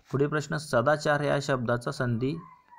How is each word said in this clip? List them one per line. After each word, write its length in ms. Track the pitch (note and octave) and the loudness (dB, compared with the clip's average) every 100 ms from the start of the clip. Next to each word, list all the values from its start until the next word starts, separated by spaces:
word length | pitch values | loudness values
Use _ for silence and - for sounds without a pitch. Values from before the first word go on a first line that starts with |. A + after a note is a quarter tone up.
| - | -4
पुढील 140 | C3+ D3 | 0 2
प्रश्न, 300 | D3+ D3 D#3+ | 0 -2 -4
सदाचार 640 | - B2 B2+ D3+ D3+ C#3+ | 0 2 4 2 2 0
या 180 | C#3+ C#3+ | 2 0
शब्दाचा 480 | C#3 C3 A#2+ A#2+ D3 | 0 -2 0 -2 -2
संधी 460 | C#3 B2 A2+ C3 E3 - - _ | -4 -2 0 -2 -4 -10 -20 _